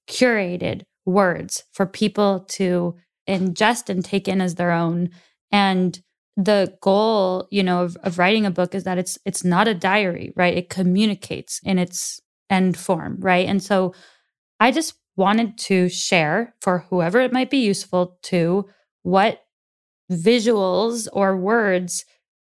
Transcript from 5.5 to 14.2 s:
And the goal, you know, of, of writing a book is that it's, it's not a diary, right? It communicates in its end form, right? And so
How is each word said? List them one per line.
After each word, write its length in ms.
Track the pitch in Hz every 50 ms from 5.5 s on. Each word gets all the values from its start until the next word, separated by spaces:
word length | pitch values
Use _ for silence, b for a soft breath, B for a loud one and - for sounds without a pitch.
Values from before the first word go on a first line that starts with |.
And 480 | - 202 196 196 190 185 185 180 170 - _ _ _ _ _ _ -
the 420 | - 190 202 214 202 190 180 190 -
goal, 680 | - 196 190 202 220 220 226 214 190 185 185 185 185 -
you 120 | - 202 190
know, 200 | 185 180 175 180
of, 120 | 175 175 - -
of 140 | 196 165 175
writing 260 | 180 185 214 220 214
a 60 | 202
book 240 | 175 196 180 175 -
is 80 | 196 180
that 140 | 190 185 180
it's, 200 | 180 - - - -
it's 180 | 202 185 - -
not 240 | 185 175 175 214 226
a 60 | 214
diary, 600 | 170 170 190 190 214 208 185 175 - - - -
right? 200 | - 180 180 - 175
It 120 | 175 -
communicates 920 | - 185 185 180 180 190 214 220 202 196 - - - - - - - - -
in 160 | - 190 185
its 400 | 180 175 - - - - - - _ _ _ _ _ -
end 280 | 202 185 185 185 170 -
form, 400 | - - 190 165 156 170 185 185
right? 280 | 185 190 180 180 185 -
And 140 | 196 196 190
so 300 | - 208 190 185 180 185 B B B B B